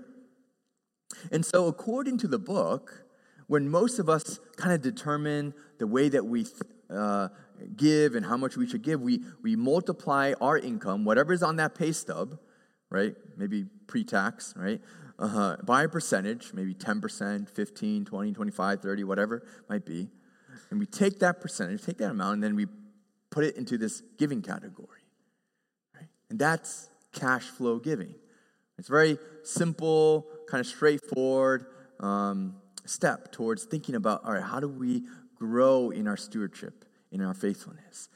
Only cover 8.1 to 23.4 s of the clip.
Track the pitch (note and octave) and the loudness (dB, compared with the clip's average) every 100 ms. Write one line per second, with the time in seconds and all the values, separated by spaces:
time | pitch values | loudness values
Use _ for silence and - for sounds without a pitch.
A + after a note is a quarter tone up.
8.1 | A#2 F#2+ A#2+ C3 B2+ B2 A#2 B2 D#3 B2 | 2 0 -2 -2 -2 -2 -2 0 0 2
9.1 | B2 - - A2+ A2 B2+ E3 F3 E3 - | 0 0 -6 0 2 4 2 2 -4 0
10.1 | C#3 C#3 C3+ B2 D3+ B2+ A2 G2 G2 G#2+ | 2 2 2 2 2 0 -4 -2 0 4
11.1 | A2+ D3+ F3+ E3+ D#3+ D#3 - D#3+ D#3+ - | 6 6 4 2 2 0 0 -2 -2 -4
12.1 | E2 G#2+ D#3 - _ _ _ _ F#2+ G#2 | -4 -6 -8 -20 _ _ _ _ 0 0
13.1 | - - - G2+ G#2 G2 - - B2 G#2+ | -2 -16 -8 -4 -4 -6 -12 -6 -4 0
14.1 | G#2 G2 - - - F#2 A2+ - - - | 0 0 -4 -12 -6 -6 -6 -8 -20 -20
15.1 | - G#2 G#2 G2+ - - B2+ D#3 E3 - | -6 -4 0 0 -2 2 4 4 0 0
16.1 | G2+ G2+ A#2+ - F#2+ F#2+ F#2 - G#2 G#2 | 0 0 -6 -8 -6 -6 -4 -4 -4 -4
17.1 | - G2+ G#2 G2+ - G#2 - G#2+ G#2 G2+ | -6 -4 -4 -6 -6 -6 -4 -4 -2 -4
18.1 | G2 G#2 G2+ G#2 - F#2+ G2 G2 G2+ F#2+ | -4 -4 -4 -6 -2 -2 -2 -2 -4 -2
19.1 | G2 G#2+ A#2 - - - G#2 - E2+ G2 | 0 0 -2 -10 -20 -6 -6 -4 -8 -8
20.1 | - _ _ _ - - G#2 G2+ - G3 | -12 _ _ _ -20 -8 -4 -4 0 0
21.1 | G3 F3+ E3+ - - F2+ G2 - - E3 | 4 2 2 -6 -6 -6 -4 -6 -4 -4
22.1 | A2 F#2+ G#2 G#2 G#2 G2+ - - _ _ | -2 -2 0 0 0 -2 -6 -20 _ _
23.1 | _ _ D3+ | _ _ 0